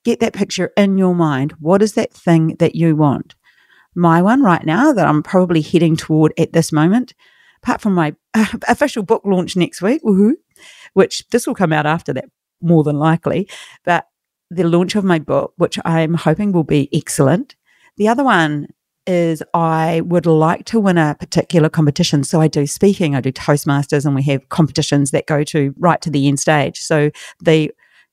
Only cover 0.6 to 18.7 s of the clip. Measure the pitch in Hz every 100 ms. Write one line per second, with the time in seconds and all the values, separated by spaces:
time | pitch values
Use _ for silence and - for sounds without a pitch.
0.6 | 175 - 202 190 185 175 160 135 147 -
1.6 | 151 196 214 - 214 - 185 165 160 -
2.6 | 170 160 165 151 151 - - _ _ _
3.6 | _ _ _ 175 175 165 185 262 233 165
4.6 | 156 170 302 233 147 151 - 190 180 170
5.6 | 151 170 165 156 - 156 156 - 165 170
6.6 | 160 151 160 233 247 _ _ _ _ _
7.6 | - - 214 180 151 151 _ 220 214 233
8.6 | - - 294 240 185 226 202 180 175 185
9.6 | 170 - 190 311 226 190 208 330 _ _
10.6 | - - - 190 185 - - 240 - 240
11.6 | 175 156 147 165 - 131 - _ _ _
12.6 | 165 165 147 147 160 165 - - 202 -
13.6 | - - - 170 - _ _ _ _ 170
14.6 | 170 170 180 214 190 165 143 139 - -
15.6 | 170 - - 165 160 170 156 156 208 180
16.6 | 147 151 139 156 - - 131 180 285 _
17.6 | _ _ _ - 214 240 269 190 156 147
18.6 | -